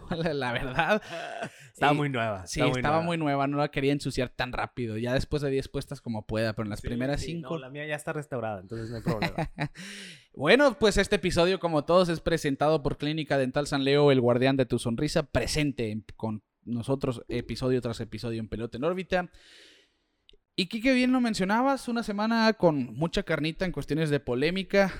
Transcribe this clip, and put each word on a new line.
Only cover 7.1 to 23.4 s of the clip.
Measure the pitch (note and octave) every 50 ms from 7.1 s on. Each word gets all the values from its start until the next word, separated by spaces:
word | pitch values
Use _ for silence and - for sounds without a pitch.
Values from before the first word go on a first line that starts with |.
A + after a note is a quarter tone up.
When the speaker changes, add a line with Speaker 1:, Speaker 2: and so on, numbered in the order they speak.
| C#3+ C#3+
Speaker 2:
sí, | - D#3+ E3
Speaker 1:
cinco | E3+ D#3 B2+ E3
Speaker 2:
no, | D#3+
la | C3 C3
mía | C#3 D3 D3
ya | D3+ D3+
está | D3 - E3 D#3+
restaurada, | D3+ C#3+ - C#3 B2 A2+ A2 G#2+ F#2+
entonces | F2+ G2 A2+ A2+ A2+ A2
no | A#2+
hay | A2+ -
problema. | - A#2 G#2+ A2 - - - D#3 - - -
Speaker 1:
<laughs> | C#3+ D3 - - F#3 G3 G3+ G3+ G3 F#3 F3 - - _ -
Bueno, | - C3 D#3 G#3+ C4 D4 C4+ A3 -
pues | A3 G#3 - G3+
este | G3 - G#3 G3+
episodio, | - F3+ - F3 E3+ F3+ F#3+ F#3
como | - E3+ E3 D3 C#3
todos, | - E3+ F#3 F#3 E3+
es | E3 D#3+
presentado | - E3+ E3 D#3+ - D3+ C#3 - D3+ D3+ D#3+ D#3
por | C3+ D3 D3 -
Clínica | - D3 D#3 D#3+ D3+ - D3+ C#3
Dental | C3 B2+ - D3 C#3 -
San | D3+ C#3 C3+
Leo, | C3+ C#3 D3 D3 C#3+
el | C3+ C3
guardián | A#2 A#2+ A#2+ B2 B2+ C3+ C3+ C3+
de | B2+
tu | - - A#2
sonrisa, | - B2 A#2 A2 D3+ D3 - E3+
presente | D3 - - C3 A2+ - - D3+ D3+ C#3+ B2+ - A#2+ G#2+
en, | G#2+ G#2+ G2+ - -
con | - - A2 G#2+ G#2 - _ _ _ -
nosotros | - A#2+ A#2 A2+ - C3+ C3+ - C3 A#2+ A#2 - -
episodio | A#2+ A#2+ A#2 - A#2 A2 C3 B2+ C3 B2+
tras | A#2 A#2+ A#2 -
episodio | A#2 G#2+ - G#2+ - A#2+ A2+ A2+
en | A2 G#2
Pelota | - G#2 A#2 A2+ - A#2
en | C3+
órbita. | E3 F#3 F#3 F3+ - F#3 F3+ F3 - _ - _ - - - - - - _ _ _ _ _ _ _ _ _ _ _ - - _ _ _
Y | - F#3+ F3
Quique, | - A3+ G#3+ C4+ C4
bien | B3 B3+ B3
lo | B3+ B3+
mencionabas, | A#3+ A#3 A3 - F#3 E3+ G#3 A#3 B3+ C#4 C#4 C4+ - -
una | A#3 A#3 A3+
semana | - G3+ G3+ G#3+ A3+ A#3 A3+ A3+ A3 G#3+
con | - - E3+ D3+ C#3 B2 A#2+ A2
mucha | A#2+ D#3+ E3+ - G#3 G3
carnita | - D#3+ D3+